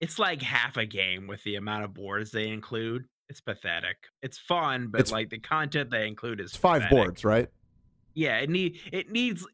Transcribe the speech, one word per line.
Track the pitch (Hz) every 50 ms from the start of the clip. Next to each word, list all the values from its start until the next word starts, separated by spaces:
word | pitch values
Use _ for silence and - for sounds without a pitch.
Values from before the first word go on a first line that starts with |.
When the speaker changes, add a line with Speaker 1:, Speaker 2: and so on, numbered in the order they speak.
Speaker 1:
it's | 165 170 - -
like | 214 185 170 143 156
half | 123 131 120 117 127 -
a | 123 110
game | 107 107 98 95 95 92 92 98
with | 98 101 98 -
the | 107 101
amount | 101 101 104 107 107 104
of | 101 95
boards | 92 101 95 98 104 107 104
they | - 113 110 110
include. | 107 107 104 - 120 113 113 113 117 127 135 _ _ _ _ -
It's | 139 -
pathetic. | - - 101 - - 92 85 85 85 87 - _ - - _ _ -
It's | 127 - -
fun, | - - 175 175 160 143 131 123 123 113
but, | 104 113
Speaker 2:
It's | 131 - 110
Speaker 1:
like, | 110 113 -
the | - 104
content | - - 156 156 151 143 147 147 139 120
they | 123 113 107
include | 107 107 - - 120 113 104
is | 92 -
Speaker 2:
it's | -
five | - - 180 170 147 104
Speaker 1:
pathetic. | 87 139 127 104
Speaker 2:
boards, | 92 90 - -
right? | 107 107 117 123 - _ _ _ _ _ _ _ _ _ _ _ _ -
Speaker 1:
Yeah, | 156 156 139 110 110
it | 135 143
need, | 170 185 185 170 - - - - -
it | 190 - -
needs, | 208 233 247 247 208 170 180 -